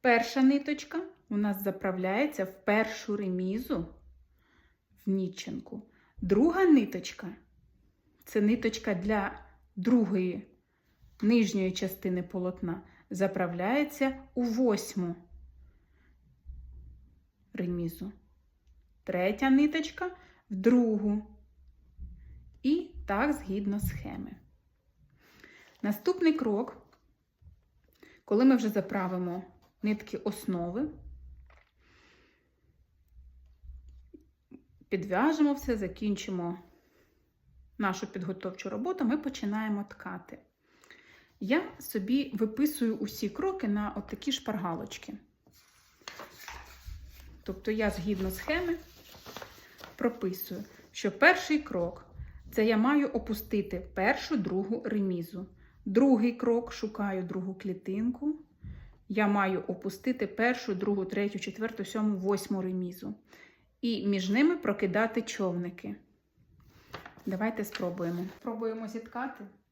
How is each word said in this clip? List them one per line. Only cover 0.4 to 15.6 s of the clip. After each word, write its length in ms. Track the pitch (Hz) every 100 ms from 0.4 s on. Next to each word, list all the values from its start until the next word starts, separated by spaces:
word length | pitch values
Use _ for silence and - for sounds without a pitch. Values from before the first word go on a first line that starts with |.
ниточка 600 | 262 277 285 302 - 320 381 - _
у 80 | 208
нас 260 | 208 196
заправляється 800 | 196 190 196 185 185 208 302 - 190
в 200 | - -
першу 520 | 208 220 - - 208
ремізу 680 | 190 180 185 214 262 214 170 - - - _ _ _ _ _ _ _ _ -
в 40 |
нічинку. 720 | 190 180 - - - - - - _ _ -
Друга 480 | 180 202 311 349 370
ниточка — 640 | 285 202 180 - - 180 214 _ _ _ _ _ _ _ _ -
це 160 | 220
ниточка 520 | 208 240 226 220 -
для 460 | 180 196 214 196 - - _ _ -
другої 720 | 185 247 190 190 180 190 - _ _ _ _ _ - -
нижньої 500 | 208 233 214 202 185
частини 520 | 185 190 185 190 180
полотна, 580 | 175 190 180 180 170 180 - - _
заправляється 1120 | 185 196 - 175 175 190 277 294 - 269 269 -
у 100 | -
восьму 720 | 240 226 254 202 - - 175 170 - - - -